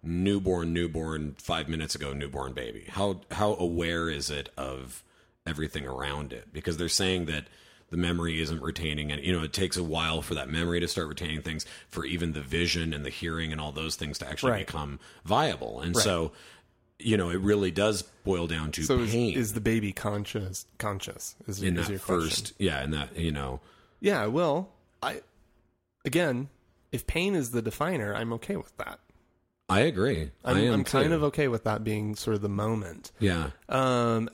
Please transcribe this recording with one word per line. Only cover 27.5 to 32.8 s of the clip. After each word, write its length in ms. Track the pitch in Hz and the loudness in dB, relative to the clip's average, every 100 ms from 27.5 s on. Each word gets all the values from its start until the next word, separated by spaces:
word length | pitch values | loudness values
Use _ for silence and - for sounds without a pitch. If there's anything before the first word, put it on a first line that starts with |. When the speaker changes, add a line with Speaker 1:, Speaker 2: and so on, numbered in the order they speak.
Speaker 2:
the 100 | 120 | 0
definer, 540 | 113 - 156 175 104 | -2 0 0 0 -2
I'm 180 | 104 113 | -2 -2
okay 220 | 113 - 202 | -4 -4 -6
with 180 | - _ | -6 _
that. 240 | - - _ - _ _ _ _ _ | -10 -10 _ -20 _ _ _ _ _
Speaker 1:
I 120 | 95 | 4
agree. 500 | 147 104 117 107 76 - | 4 4 2 2 -2 -6
Speaker 2:
I'm, 120 | - 127 | 2 4
Speaker 1:
I 40 | |
am 120 | 117 | 6
Speaker 2:
I'm 100 | 107 | 4
kind 240 | 98 - 147 | 4 4 4
Speaker 1:
too. 60 | |
Speaker 2:
of 80 | 160 | 4
okay 240 | 147 151 143 | 2 4 2
with 160 | 117 | 2
that 180 | - 107 | 0 0
being 320 | 110 107 107 | 0 0 -2
sort 220 | 107 - 107 | -2 0 0
of 40 | |
the 60 | 101 | 2
moment. 600 | 101 107 113 | 0 0 0